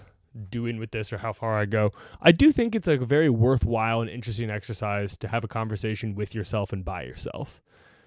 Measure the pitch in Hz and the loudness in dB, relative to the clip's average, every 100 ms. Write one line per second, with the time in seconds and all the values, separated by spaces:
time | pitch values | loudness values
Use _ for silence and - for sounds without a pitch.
0 | - _ _ 113 92 117 117 110 110 113 | -6 _ _ -16 -8 -4 -4 -4 -6 -6
1 | 104 101 113 - 113 107 104 107 107 - | -6 -6 -6 -6 -2 0 2 2 2 0
2 | - - 175 170 294 254 233 214 175 139 | -20 2 6 8 6 6 2 0 2 0
3 | 120 143 160 113 120 131 - 113 113 117 | 2 4 4 6 4 4 2 2 2 0
4 | 113 113 117 107 113 104 - 104 107 101 | -2 -6 -6 -4 -4 -6 -6 -6 -2 -2
5 | 101 - 101 120 107 113 110 107 110 107 | -4 -6 -4 -4 -2 -6 -4 -4 -4 -4
6 | 113 101 104 113 98 107 101 98 90 90 | -4 -4 -6 -6 -4 -2 -2 -6 -6 -8
7 | 64 - - - 139 - _ _ _ _ | -10 -10 -10 -8 -10 -14 _ _ _ _